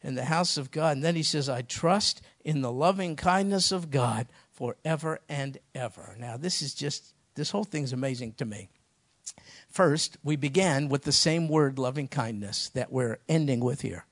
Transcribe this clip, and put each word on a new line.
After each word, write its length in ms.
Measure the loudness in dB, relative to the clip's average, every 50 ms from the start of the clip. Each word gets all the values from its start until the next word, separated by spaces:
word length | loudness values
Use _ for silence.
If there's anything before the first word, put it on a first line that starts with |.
| -6
in 100 | -6 -6
the 120 | -4 -2
house 320 | 0 2 2 2 2 0
of 120 | -2 -4 -6
God." 280 | -4 0 2 2 2
And 60 | 2 0
then 120 | 0 0
he 80 | 2 0
says, 260 | 0 0 0 0 0
"I 140 | -2 -4 -4
trust 580 | -8 -6 0 2 4 4 4 2 0 -2 -4 -10 -20 _ _ _
in 160 | -2 0 0
the 100 | 0 0
loving 440 | 0 2 4 4 4 2 -2 -4 -4
kindness 560 | 0 2 4 4 4 2 2 2 2 2 2
of 180 | 0 -2 -4 0
God 380 | 0 2 2 2 0 -2 -4 -6 -10 -20 _ _
forever 720 | _ -8 -6 -6 -6 _ _ -2 -2 -2 -2 -4 -6 -6 _
and 300 | -8 -6 -6 -6 -6 -8 -12 _ _ _
ever." 420 | -6 -6 -6 -8 -12 -20 -18 -14 -12
Now, 180 | -10 -10 -8
this 240 | -6 -4 -4 -4 -4
is 140 | -4 -6 -8
just, 400 | -6 -6 -6 -6 -6 -10 -16 _ _ _ _ _
this 160 | -6 -6 -2
whole 140 | -2 -4 -4
thing's 300 | -2 -4 -4 -4 -4 -4
amazing 400 | -4 -2 -4 -4 -4 -8 -10 -8
to 120 | -8 -8
me. 240 | -8 -8 -12 -14 -16 _ _ _ _ _ _ _ _ _ _ _ -16 -16 -16 -20 -20 -20 -20 -20 _
First, 480 | 2 4 6 6 6 2 0 -4 -6 -8 -2
we 120 | -2 -2
began 540 | 0 0 2 2 4 4 4 4 2 2 2
with 140 | 0 0 0
the 80 | 2
same 360 | 2 4 4 4 4 2 2
word, 300 | 2 4 4 4 4 2
loving 300 | 0 -2 -2 -2 -2 -6
kindness, 640 | -4 -2 -2 -2 -2 -2 -6 -6 -6 -4 -6 -6 -4
that 220 | _ -4 -4 -2
we're 280 | -2 -2 0 0 -2 -6 _ 2
ending 300 | 2 2 4 2 2 2
with 220 | 2 0 0 -2
here. 240 | -4 -6 -8 -8 -14 _